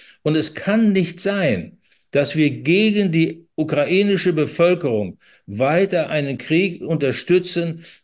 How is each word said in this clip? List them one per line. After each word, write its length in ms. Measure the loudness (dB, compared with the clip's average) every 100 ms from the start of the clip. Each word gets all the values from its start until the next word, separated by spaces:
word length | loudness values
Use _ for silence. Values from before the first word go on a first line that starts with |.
| -20 _
Und 120 | -2 0
es 180 | -2 -4
kann 360 | 0 2 4
nicht 280 | 2 0 -4
sein, 580 | -4 -2 0 -2 -6 -18 _ _ _
dass 240 | -2 0 0
wir 140 | 0
gegen 640 | 0 2 4 4 2 2
die 360 | 2 0 -2 -10 -6
ukrainische 800 | -2 0 2 2 2 0 0
Bevölkerung 840 | 0 -2 2 2 2 0 -2 -4 -10 _ _ -12
weiter 640 | -2 2 2 2 0 -2
einen 280 | -2 -2 -6
Krieg 460 | -2 0 0 -4
unterstützen, 1000 | -4 -2 0 -2 0 0 2 -4 -4 -6 -16 -20